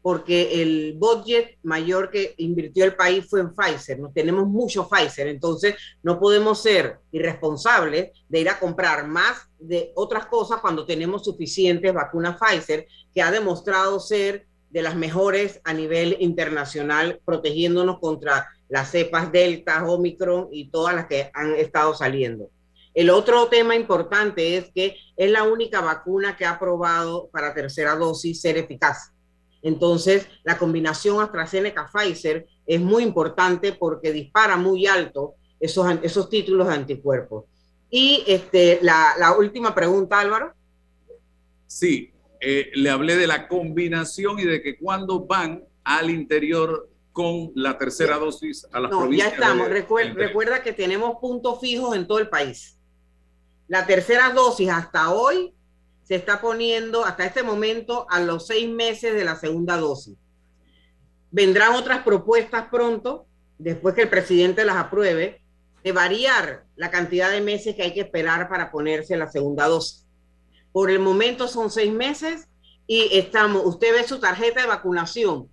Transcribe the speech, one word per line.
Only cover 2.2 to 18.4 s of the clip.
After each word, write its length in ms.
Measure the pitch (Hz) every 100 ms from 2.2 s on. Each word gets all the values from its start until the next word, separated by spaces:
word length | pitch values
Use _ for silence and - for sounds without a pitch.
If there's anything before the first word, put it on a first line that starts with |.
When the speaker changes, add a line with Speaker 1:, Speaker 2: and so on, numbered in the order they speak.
| 196
Speaker 1:
invirtió 480 | - 165 170 156 180
el 100 | 190
país 320 | 185 180 190 185
fue 100 | 202
en 160 | 175
Pfizer. 440 | 185 190 139 - 131
No 120 | 143
tenemos 340 | 139 160 190
mucho 440 | 202 208 240 202 -
Pfizer, 380 | 196 156 - 143
entonces 480 | 143 165 165 202 202 - _
no 180 | 165 175
podemos 420 | 202 208 214 208
ser 380 | 220 196 135 - _
irresponsables 960 | 160 165 160 156 151 226 226 160 156 190 _ _
de 120 | 160
ir 80 | 165
a 100 | 202
comprar 480 | 180 165 175 147 147
más 400 | 165 208 240 - _
de 340 | 165 175 -
otras 300 | - 214 220
cosas 340 | - 233 208 220
cuando 260 | 190 160
tenemos 380 | 156 160 165 196
suficientes 680 | 208 - 165 - 185 175 185
vacunas 440 | 175 143 165 170 175
Pfizer, 480 | 220 170 156 156 - - _
que 80 | 180
ha 100 | 175
demostrado 680 | 214 202 175 - 190 196 196
ser 440 | - 214 196 202 _ _ _
de 100 | 165
las 160 | 160 170
mejores 640 | 160 175 196 196 202 -
a 80 | 165
nivel 440 | 160 156 165 170 -
internacional, 1000 | 175 170 156 151 139 151 147 151 170 170
protegiéndonos 760 | - 165 160 156 170 175 185 175
contra 480 | 165 151 147 139